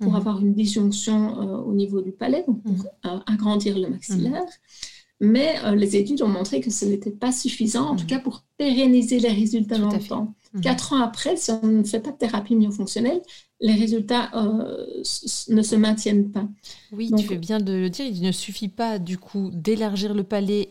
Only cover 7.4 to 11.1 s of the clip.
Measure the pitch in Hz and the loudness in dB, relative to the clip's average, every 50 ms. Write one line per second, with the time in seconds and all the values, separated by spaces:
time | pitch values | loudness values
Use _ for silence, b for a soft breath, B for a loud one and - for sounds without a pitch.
7.4 | - 254 - - 220 214 220 240 277 294 269 180 165 160 262 262 262 262 - - | -4 -4 -2 0 -2 0 0 -2 -2 -2 -2 -2 -2 -2 -4 -4 -4 -6 -8 -8
8.4 | - _ _ - 294 277 247 254 269 254 254 247 226 - 254 240 226 233 208 202 | -14 _ _ -2 0 2 2 4 6 6 6 6 4 4 2 2 4 4 4 2
9.4 | 220 214 - 226 208 - 233 214 208 208 208 202 - - - 220 214 220 - b | 2 2 2 0 0 0 0 0 2 2 0 -2 -2 -4 -4 -6 -6 -6 -8 b
10.4 | b b 220 190 175 254 254 254 - - 294 262 240 226 | b b -6 -2 0 0 0 0 -2 0 0 0 0 0